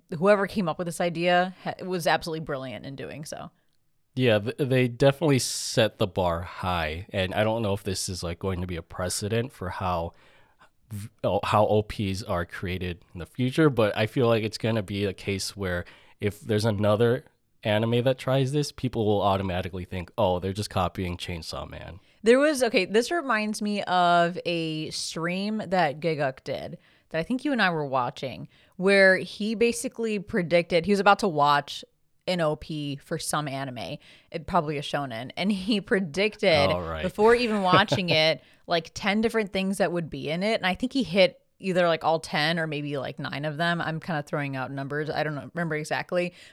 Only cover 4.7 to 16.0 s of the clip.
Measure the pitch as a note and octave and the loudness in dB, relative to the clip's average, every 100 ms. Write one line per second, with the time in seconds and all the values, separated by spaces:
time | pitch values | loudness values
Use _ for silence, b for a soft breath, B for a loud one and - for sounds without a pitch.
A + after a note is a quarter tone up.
4.7 | B2+ B2+ A#2+ C#3 C3+ D#3+ C3 - - - | 2 2 4 4 4 2 2 2 -4 -2
5.7 | - A2 - G#2 G2 F2+ E2+ F2+ - F#2+ | 2 2 2 -2 0 0 0 -6 -6 -2
6.7 | F2 D#2 E2 G2 G2+ F#2 G2 G#2+ A2+ G#2+ | -2 -2 -6 -6 -2 0 2 0 2 0
7.7 | G2+ - F#2 - F2+ E2+ E2+ G2 F2+ F2+ | -2 -2 -4 -4 -6 -6 -4 -4 -4 -4
8.7 | E2+ - - - - G#2 A2+ B2 - F2+ | -8 -10 -6 -6 -4 -2 -2 -4 -8 -10
9.7 | - F#2 F2 E2+ - b b b b b | -6 -4 -2 -4 -10 b b b b b
10.7 | _ - G#2 G#2+ _ A#2 G2 - G#2+ G#2+ | _ -14 -12 -12 _ 0 0 2 4 4
11.7 | G#2+ G#2 - G2 F#2+ - F2+ F2 - F#2 | 2 0 -4 -4 -4 -4 -4 -4 -8 -6
12.7 | F2+ F2+ F2 _ F2+ D#2+ - B2+ D3 D#3 | -6 -6 -8 _ -14 -10 -4 -2 4 4
13.7 | A#2 G#2+ - A2 C#3+ A#2 A2+ G#2+ - A#2 | 4 2 2 0 2 2 2 0 -4 -2
14.7 | A2+ F#2+ G2+ G2+ F#2 - G2 - G2 F#2+ | -2 -2 -2 -2 -4 -4 -4 -4 -6 -4
15.7 | F2 F2 B | -4 -6 B